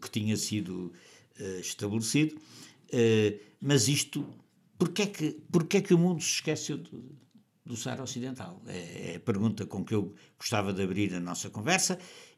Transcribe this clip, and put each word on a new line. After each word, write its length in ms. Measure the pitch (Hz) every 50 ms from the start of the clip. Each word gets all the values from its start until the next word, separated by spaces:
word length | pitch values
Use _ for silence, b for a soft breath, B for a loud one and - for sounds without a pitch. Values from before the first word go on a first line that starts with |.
que 80 | - -
tinha 260 | - 113 104 107 107 101
sido, 540 | - - 107 107 90 90 92 92 90 87 87 b b b b b b b _ -
eh, 200 | 104 95 95 92
estabelecido. 800 | 87 - - - - 101 101 117 113 - - 143 151 156 - B B B B B B B B B B -
Eh, 460 | - 123 117 113 110 110 107 101 104 B B B B B
mas 260 | - 139 143 131 107 127
isto, 360 | 147 143 - - - 147 - - - - - _ _ _ _ _ _ -
porquê 240 | 185 165 - -
é 40 | 202 196
que, 240 | - - 151 151 - - - -
porquê 260 | - 170 160 - - 196
é 40 |
que 120 | - - 180
o 60 | 165
mundo 220 | 170 180 180 151
se 140 | - - -
esqueceu 420 | - - 160 151 - - - 147 -
do, 260 | - - - 120 123 127 143 - _ _ _ - _ _ _ _ _
do 100 | - 120
Saara 260 | 110 - 131 127 117
Ocidental? 580 | 131 117 - 120 123 131 131 - 98 87 87 98 113
É, 460 | 120 147 180 - 85 - - - 85
é 40 | 85 85
a 20 |
pergunta 460 | - - 107 98 107 117 - - 98
com 180 | 82 - 98 87
que 100 | - 113
eu 220 | 104 98 - b b b b b _
gostava 340 | - - 117 104 98 98
de 100 | 98 92
abrir 320 | 98 90 95 98 104 92 92
a 60 | 90
nossa 300 | 87 87 90 - - 104
conversa 500 | - 110 107 147 180 185 - - 180 180 B B B B B B B